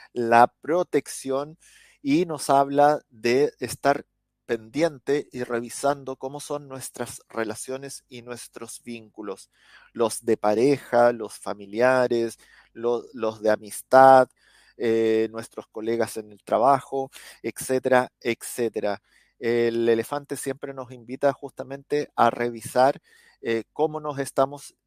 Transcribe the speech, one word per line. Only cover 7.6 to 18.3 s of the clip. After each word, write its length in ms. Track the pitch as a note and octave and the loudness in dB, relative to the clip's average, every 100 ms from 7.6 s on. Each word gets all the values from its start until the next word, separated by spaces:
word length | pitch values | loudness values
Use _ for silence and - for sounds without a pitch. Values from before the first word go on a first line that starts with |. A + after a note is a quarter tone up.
| - C3 C#3 - _ | -10 -12 -12 -18 _
y 120 | B2 | -20
nuestros 600 | A#2+ A#2+ - - A2+ - | -16 -16 -16 -18 -16 -16
vínculos, 640 | A#2+ A#2 A2 - G#2 F#2+ - _ _ - _ | -14 -16 -16 -14 -12 -12 -16 _ _ -20 _
los 320 | A2+ A2+ - - | -2 -2 -2 -2
de 100 | A2 | 0
pareja, 800 | G#2 G#2+ C3+ C3+ - A#2+ A#2+ | 0 2 2 0 0 4 4
los 220 | A#2 G#2 - | 2 -8 -12
familiares, 1000 | G2+ G2+ G2 G#2 B2 C3 B2 A#2 A#2 - _ _ _ | -12 -12 -8 0 2 4 2 0 -2 -6 _ _ _
lo-, 320 | A2+ A#2 A#2+ - | -6 -4 -4 -6
los 280 | B2 A2 G#2+ | -6 -4 -2
de 80 | G#2+ | 0
amistad, 800 | G#2+ G#2+ - - C3 C3+ C3 B2+ _ _ _ _ - | 0 -4 -16 4 8 10 8 6 _ _ _ _ -4
eh, 520 | A#2 A2+ A2+ A2 A2 | -2 0 2 0 -2
nuestros 360 | A2 A2+ - - | -6 -14 -16 -14
colegas 500 | A2+ A2 A#2 A2 A2+ | -10 -4 -2 -4 -6
en 140 | G#2+ | -14
el 120 | G#2 | -20
trabajo, 680 | - G#2+ B2 C3+ - C3+ C3+ - - - | -2 2 4 2 0 -8 -10 -14 -20 -12
etcétera, 680 | B2 - - C3 C3 B2+ B2+ _ | -10 -8 -4 -2 2 2 2 _
etcétera. 840 | B2 | -6